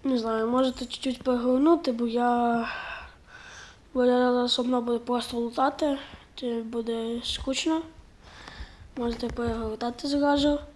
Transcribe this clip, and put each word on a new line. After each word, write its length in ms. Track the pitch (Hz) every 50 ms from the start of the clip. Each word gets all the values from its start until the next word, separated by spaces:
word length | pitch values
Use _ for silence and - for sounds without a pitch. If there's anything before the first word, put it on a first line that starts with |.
| -
Не 140 | 277 262
знаю, 300 | 240 220 226 220 220 220
можете 380 | 233 247 254 262 262 247 - 254
чуть-чуть 380 | - - - - 269 247 - -
перегорнути, 680 | 262 247 240 233 254 254 262 285 320 339 330 339 262
бо 160 | 240 226 240
я. 600 | 233 226 240 240 240 240 240 240 233 233 233 233 - - - - - - - - - - - - - - - - - - - - - - - - - -
Бо 120 | 254 247
я 120 | 247 247
зараз 420 | 247 247 247 247 247 247 247 - -
одно 220 | 240 247 254 247
буду 180 | 233 240 240 233
просто 380 | 240 - 247 240 226 - 247
лутати, 600 | 233 233 233 233 302 262 269 - - 320 294 277 269 - - - - - - -
це 260 | - 262 240 233 233
буде 600 | 226 220 233 233 226 233 226 226 226 226 233 240 233
скучно. 580 | - - - - 269 269 - - 330 320 320 320 320 - - - - - - - - - - - - - - - - - - - - - 262
Можете 300 | 240 240 233 233 247 226
перегортати 760 | 226 - 240 233 226 226 226 220 220 - 240 240 240 - -
зразу. 520 | 277 285 285 285 285 285 285 285 294 294 294 - - -